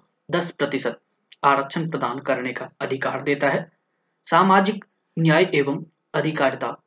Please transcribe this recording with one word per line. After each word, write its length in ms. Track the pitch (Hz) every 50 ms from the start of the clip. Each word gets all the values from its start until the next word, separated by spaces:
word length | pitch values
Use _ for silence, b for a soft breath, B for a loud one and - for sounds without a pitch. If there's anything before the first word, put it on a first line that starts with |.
| _ _ _ _ _ -
दस 220 | 156 175 170 165
प्रतिशत 480 | - - 143 143 143 127 - 120 113 - _ _ _ _ _ _ - - -
आरक्षण 460 | 143 139 143 135 - - 170 156 160
प्रदान 300 | 156 135 135 120 127 139
करने 340 | 135 139 131 127 127 127 123
का 160 | - 131 - - -
अधिकार 400 | 139 131 135 131 131 131 135 135
देता 280 | 139 143 143 139 143 139
है। 160 | 143 - - - _ _ _ _ _ _ _ _ _ _ _ -
सामाजिक 580 | 170 170 190 190 190 196 196 202 202 196 - - _ _ _ _ _ 165
न्याय 320 | 165 160 151 165 185 - 156
एवं 300 | 147 135 139 143 147 156 - _ _ _ _ -
अधिकारिता 540 | 151 143 156 156 151 139 131 135 - 131 117 117 - _